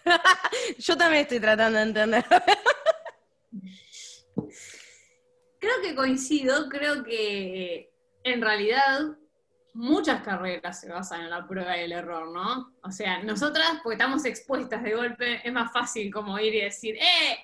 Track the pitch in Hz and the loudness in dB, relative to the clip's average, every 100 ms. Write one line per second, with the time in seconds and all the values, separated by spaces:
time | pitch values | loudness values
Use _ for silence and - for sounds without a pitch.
0 | 339 339 370 359 - 494 480 294 - 320 | 2 6 6 4 2 -2 -4 -4 0 4
1 | 339 311 285 240 214 214 220 220 220 214 | 6 4 2 2 4 4 4 4 2 2
2 | 214 220 - 359 359 403 466 - 622 - | 2 2 6 6 6 4 4 4 2 0
3 | - - _ _ _ 202 190 190 - - | -6 -18 _ _ _ -16 -16 -20 -20 -20
4 | - - _ - - - - - - - | -20 -20 _ -10 -10 -14 -20 -20 -20 -20
5 | _ _ _ _ _ _ 415 480 359 262 | _ _ _ _ _ _ -2 0 -2 0
6 | 262 262 - 302 254 285 294 277 294 285 | 0 0 0 2 2 0 0 -4 -2 -2
7 | 226 226 214 202 185 185 180 165 - _ | -4 -4 -2 -4 -6 -6 -6 -8 -12 _
8 | _ _ 254 247 220 208 208 254 277 269 | _ _ -4 0 2 2 2 4 4 2
9 | 311 - _ _ _ _ _ 226 240 311 | -2 -8 _ _ _ _ _ -6 0 2
10 | 320 220 - 185 185 175 175 180 190 175 | 2 -2 -2 -4 -4 -6 -8 -12 -12 -10
11 | 190 170 165 170 180 190 180 175 170 170 | -8 -8 -8 -10 -8 -6 -4 -4 -4 -6
12 | 170 170 165 170 202 254 254 _ 190 190 | -8 -8 -8 -6 -4 -4 -8 _ -14 -6
13 | 202 180 208 208 294 311 320 311 233 214 | -4 -4 -4 -2 -2 2 0 0 -4 0
14 | 254 285 269 - - 262 254 226 233 220 | 0 0 -2 -6 -4 -4 -4 -6 -4 -2
15 | 240 233 240 233 240 254 233 - - 226 | -2 -4 -4 -4 -4 -4 -2 -2 -2 -4
16 | 202 214 208 196 220 214 196 - 226 220 | -6 -6 -6 -2 0 0 -2 -4 -8 0
17 | 339 349 294 233 | 2 4 2 -2